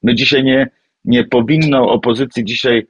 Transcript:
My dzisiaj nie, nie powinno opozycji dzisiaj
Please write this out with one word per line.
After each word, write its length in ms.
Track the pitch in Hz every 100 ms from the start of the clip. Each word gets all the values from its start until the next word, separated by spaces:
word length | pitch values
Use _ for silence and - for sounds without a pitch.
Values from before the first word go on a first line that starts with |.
My 120 | 113
dzisiaj 300 | 120 139 143
nie, 260 | 131 131 131 _ _ _
nie 200 | - 120
powinno 640 | 117 127 113 160 156 135 117
opozycji 540 | 113 120 117 131 -
dzisiaj 420 | 104 - 127 117 104